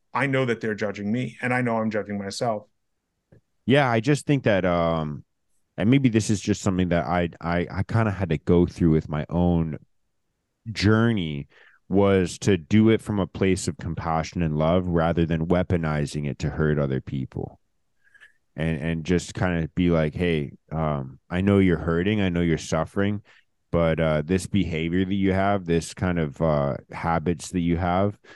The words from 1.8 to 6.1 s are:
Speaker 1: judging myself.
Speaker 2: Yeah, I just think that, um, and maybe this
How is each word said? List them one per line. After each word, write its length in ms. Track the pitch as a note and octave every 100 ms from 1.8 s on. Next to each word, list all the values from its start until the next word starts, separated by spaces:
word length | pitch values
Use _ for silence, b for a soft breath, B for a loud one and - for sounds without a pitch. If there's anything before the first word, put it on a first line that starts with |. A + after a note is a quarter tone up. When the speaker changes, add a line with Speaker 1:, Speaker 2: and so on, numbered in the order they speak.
| A2
Speaker 1:
judging 300 | G#2+ G2 G2+
myself. 480 | G2 - B2 G#2+ - _ _ _ _ _ _ - _ _ -
Speaker 2:
Yeah, 240 | C#3 C3
I 100 | A#2
just 280 | A2+ D3 -
think 160 | C#3
that, 200 | A#2 G2
um, 600 | F2+ F2 E2 E2 D#2 D2 - _ _ _ _ -
and 140 | G2
maybe 200 | C#3
this 200 | C3